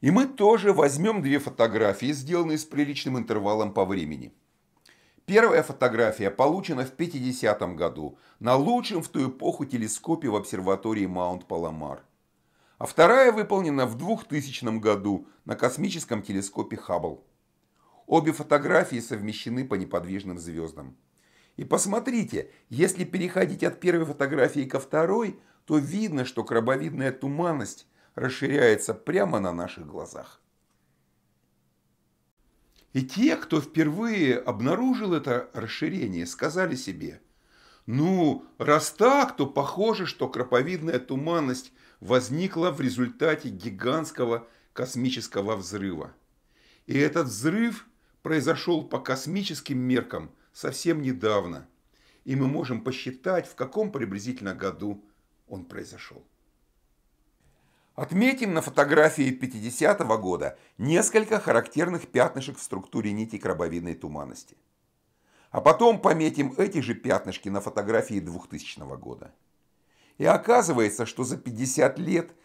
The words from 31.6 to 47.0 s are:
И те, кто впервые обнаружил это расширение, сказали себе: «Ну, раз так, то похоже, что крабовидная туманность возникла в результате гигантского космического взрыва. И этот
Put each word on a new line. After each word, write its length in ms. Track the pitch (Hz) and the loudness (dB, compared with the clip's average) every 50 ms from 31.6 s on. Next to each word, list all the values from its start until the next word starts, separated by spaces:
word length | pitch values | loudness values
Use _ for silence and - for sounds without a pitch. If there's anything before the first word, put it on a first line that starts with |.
| _ _ _ _ _ _ _ _ _ _ _ _ _ _ _ _ _ _ _ _ _ _ _ _ _ _ _ | _ _ _ _ _ _ _ _ _ _ _ _ _ _ _ _ _ _ _ _ _ _ _ _ _ _ _
И 100 | 131 131 | -4 -4
те, 340 | 131 - 190 240 311 320 | -2 0 2 4 4 4
кто 240 | 311 - - - 156 139 | 2 -2 -2 -2 -2 -2
впервые 720 | - - 156 160 151 151 190 226 233 220 202 160 131 120 | -2 0 2 2 2 2 -2 -2 -2 0 2 4 4 2
обнаружил 800 | - - - 113 101 117 139 170 196 247 262 254 214 214 190 175 | 2 0 -4 -4 -2 0 0 0 2 2 0 0 0 0 0 0
это 340 | 151 123 139 120 123 123 - - | 0 0 0 -2 -2 -2 -6 -10
расширение, 720 | 117 104 113 - - 147 160 190 190 131 104 92 85 85 | -10 -10 -8 -6 -6 -4 -4 -4 -4 -4 -4 -4 -6 -6
сказали 480 | 87 - - - 151 151 185 185 165 135 | -8 -6 -4 -4 -2 0 0 -2 -2 -2
себе: 480 | 127 - - 92 78 78 82 - - _ _ _ _ _ _ _ _ _ _ _ _ _ | -6 -8 -10 -10 -10 -10 -12 -12 -14 _ _ _ _ _ _ _ _ _ _ _ _ _
«Ну, 580 | - 110 135 151 175 190 185 170 147 127 131 - - _ _ | -4 0 2 2 2 4 4 4 4 2 0 -6 -16 _ _
раз 320 | 139 143 147 156 151 - | 2 4 4 4 4 -2
так, 460 | - - 208 247 277 285 262 269 - | 0 4 6 6 6 6 4 2 0
то 100 | - 143 | -4 -4
похоже, 580 | 135 - 143 139 139 - 180 208 226 214 185 185 | -2 0 -2 -2 -2 -2 0 0 0 0 0 -4
что 240 | 135 - - 135 127 | -6 -4 -4 -4 -4
крабовидная 720 | - 110 123 - 127 123 135 165 185 170 156 165 139 123 | -2 -4 -2 2 2 2 2 2 -4 -4 -4 -2 -2 -2
туманность 760 | 127 - 135 135 147 165 170 170 151 131 127 127 - - _ _ _ _ _ _ | -2 -4 -6 -4 -2 -2 0 0 0 0 -2 -4 -8 -14 _ _ _ _ _ _
возникла 720 | 101 92 120 131 123 - 127 156 185 190 - 165 170 180 147 | -2 2 2 2 2 0 -2 -2 -2 -2 -2 0 -2 0 0
в 80 | 147 | 0
результате 680 | 139 127 123 123 127 120 - - 156 160 156 151 - 131 | -2 -2 0 0 -2 -2 -2 -2 0 0 0 0 -4 -10
гигантского 1000 | 101 92 95 120 98 95 - 127 143 160 156 147 - - 127 117 117 117 - - _ _ _ _ _ | -10 -8 -10 -10 -8 -4 -2 -2 -2 -2 -4 -6 -4 -4 -2 0 0 -4 -4 -12 _ _ _ _ _
космического 800 | - 123 127 - 120 123 131 127 120 110 - - 98 98 101 110 | -8 -8 -6 -4 -2 -2 -2 -2 -4 -8 -6 -6 -4 -2 -2 -4
взрыва. 560 | 101 95 82 98 104 98 95 90 78 73 - - _ _ _ _ _ _ _ _ _ _ _ _ _ _ | -4 -6 -8 -8 -6 -4 -4 -6 -6 -10 -12 -14 _ _ _ _ _ _ _ _ _ _ _ _ _ _
И 120 | - - | -4 0
этот 300 | 135 | 2